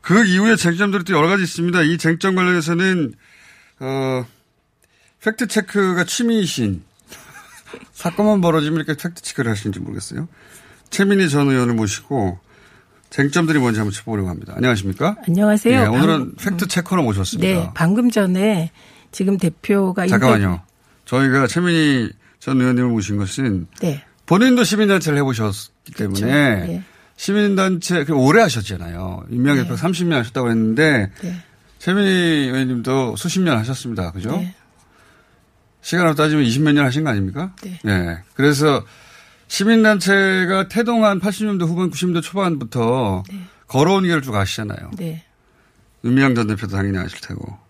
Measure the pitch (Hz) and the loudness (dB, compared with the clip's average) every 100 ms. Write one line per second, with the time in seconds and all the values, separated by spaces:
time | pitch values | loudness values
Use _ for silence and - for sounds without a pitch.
0 | - 185 214 185 214 220 175 170 208 196 | 4 4 4 4 4 2 2 0 0 0
1 | 170 175 160 196 180 - 175 180 156 170 | 0 2 2 2 -2 -2 -2 2 2 2
2 | 160 170 196 185 180 180 156 170 190 180 | 0 0 0 0 2 0 0 0 2 0
3 | 139 - _ _ - _ _ _ 131 135 | -2 -6 _ _ -20 _ _ _ -8 -4
4 | 131 127 120 _ _ _ _ _ _ _ | -4 -4 -6 _ _ _ _ _ _ _
5 | _ _ - 220 240 - 202 202 190 180 | _ _ -6 -4 -2 -2 -2 0 0 0
6 | 175 - 240 226 175 - 110 90 - _ | -2 -2 0 0 0 -2 -4 -4 -10 _
7 | _ - - - - - - - - - | _ -20 -20 -20 -20 -20 -20 -20 -20 -8
8 | 175 170 208 208 175 160 151 160 156 151 | -8 0 2 4 2 2 0 -2 -4 -6
9 | 175 175 - - 117 104 104 98 - 98 | -6 -10 -12 -6 -4 -2 -4 -8 -10 -12
10 | - - 165 _ - - - - _ - | -10 -10 -10 _ -20 -20 -20 -20 _ -2
11 | 196 196 180 143 143 131 123 117 107 - | 2 4 4 2 2 2 2 0 -2 -4
12 | - 139 98 90 _ _ _ _ _ _ | -6 -2 -2 -6 _ _ _ _ _ _
13 | _ - 139 160 160 151 123 110 107 101 | _ -2 0 2 2 2 2 0 -2 -6
14 | - 107 92 82 - - 127 110 98 92 | -6 -4 -4 -6 -10 -2 0 0 -2 -2
15 | 156 214 - 175 208 208 233 254 220 247 | -2 -2 -2 2 2 2 2 4 4 4
16 | - 160 127 - - 175 190 - 175 185 | 2 2 -2 -8 -6 -4 -2 -2 -2 -2
17 | 131 98 92 196 180 185 170 - 165 208 | 0 -2 -4 -2 0 0 -2 -2 0 2
18 | 247 220 196 180 202 202 165 _ - - | 2 2 0 2 2 0 -2 _ -20 -20
19 | _ - 190 196 175 - - 202 190 180 | _ -4 0 2 0 -4 -2 0 2 0
20 | 101 - 131 113 98 87 - _ _ _ | 0 2 4 4 2 -2 -8 _ _ _
21 | - 127 135 131 127 165 175 165 151 135 | -4 0 2 2 0 0 0 2 2 0
22 | 107 - _ _ - 131 127 123 123 113 | -2 -8 _ _ -2 0 2 2 0 0
23 | 98 104 95 - 135 95 85 - 175 143 | -2 -4 -4 -4 -2 -2 -6 -6 -6 -6
24 | - _ - 175 254 247 226 208 214 196 | -12 _ 0 4 6 4 2 2 2 2
25 | 156 143 139 113 107 101 - _ - - | 0 0 0 -2 -4 -6 -12 _ -20 -8
26 | 104 98 110 143 143 104 87 85 190 _ | -6 -2 0 2 2 0 -2 -8 -10 _
27 | _ _ - 202 208 190 190 185 - 175 | _ _ -2 0 2 2 0 -2 -2 -2
28 | 139 147 131 196 214 117 101 92 85 85 | 0 2 6 6 4 0 -6 -10 -10 -10
29 | 90 92 - 120 135 143 123 117 156 170 | -10 -10 -8 -2 2 2 0 -2 -2 -2
30 | 175 147 113 - 117 113 110 113 156 135 | 0 -2 -2 2 4 4 2 2 4 2
31 | 98 - 175 180 - _ _ _ - 196 | 0 -6 -10 -10 -14 _ _ _ -2 2
32 | 196 185 170 156 135 131 131 123 117 135 | 2 2 2 2 0 0 -2 -2 -2 0
33 | 127 104 175 190 180 120 113 131 123 107 | 0 -4 -4 0 2 0 -2 -6 -8 -6
34 | 87 90 107 160 180 - _ _ _ _ | -8 -8 -6 -6 -6 -12 _ _ _ _
35 | _ _ _ _ _ _ _ _ - 170 | _ _ _ _ _ _ _ _ -6 0
36 | 170 147 156 151 131 123 151 147 139 131 | 2 2 2 2 2 2 2 4 2 0
37 | 156 107 98 98 185 - 196 180 107 95 | -2 -2 -4 -6 -10 -10 -16 -8 -2 0
38 | 87 85 - - 139 143 151 131 - - | 0 -8 -14 0 2 4 2 0 -4 -20
39 | - - - _ _ - 196 226 220 208 | -20 -20 -20 _ _ -2 2 4 6 4
40 | 180 196 196 185 180 190 185 202 233 233 | 2 2 2 2 0 0 -2 -2 0 2
41 | 214 196 190 190 214 196 170 170 185 143 | 2 2 -2 -4 -4 -2 -2 -2 -4 -2
42 | 180 170 - 190 185 151 117 127 117 131 | -2 -2 -4 -4 -2 -2 -4 -2 0 0
43 | 113 95 95 - - _ _ 165 160 196 | 0 -4 -6 -14 -18 _ _ 2 4 4
44 | 185 165 135 104 98 - 107 101 - - | 2 0 -2 -4 -2 -4 -8 -10 -12 -10
45 | 170 160 _ _ _ _ _ _ _ _ | -10 -12 _ _ _ _ _ _ _ _
46 | 117 131 139 120 107 104 101 95 98 95 | 0 2 2 2 -2 -4 -4 -4 -2 -4
47 | 82 - - 101 - 101 | -6 -12 -14 -14 -14 -16